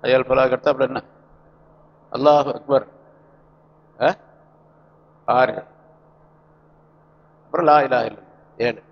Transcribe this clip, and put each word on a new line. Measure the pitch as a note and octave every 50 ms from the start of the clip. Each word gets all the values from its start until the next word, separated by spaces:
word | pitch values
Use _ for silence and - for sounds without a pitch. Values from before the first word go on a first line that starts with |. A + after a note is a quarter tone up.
| -
ஹய்யா | B2+ B2+ C3
அல் | B2+ B2
ஃபலாஹ் | C3 C3+ C3 B2+
அடுத்து | B2 B2+ - D3
அப்புறம் | C#3 C3 C3+ B2+
என்ன? | C3 B2 - - _ _ _ _ - _ _ _ _ _ _ _ _ _ _ _ _ _ _ _
அல்லாஹு | - A#2+ C3+ D3 D3 D3 C#3 C#3 A#2+
அக்பர், | - - C3+ C#3 C3+ - - - - _ - _ _ _ _ _ _ _ _ _ _ _ _ _ _ _ _ _ -
ஆ? | A#2 D3+ D#3+ _ _ _ _ _ _ _ _ _ _ _ _ _ _ _ _ _ _ _ _ _ _
ஆறு, | - A#2+ B2+ B2+ B2+ - - - - _ _ _ _ - _ _ _ _ _ _ _ _ _ _ _ _ _ _ _ _ _ _ _ _ _ _ _ _ _ _ _ _ _ _
அப்புறம் | _ - E3+ F3 D3+
லா | D3 D3+ C#3
இலாஹ | C3 B2+ B2 A2+ A2+
இல்லல்லாஹ் | - - - - - _ _ _ _ - A2+
ஏழு. | A#2+ A2+ G#2 _ _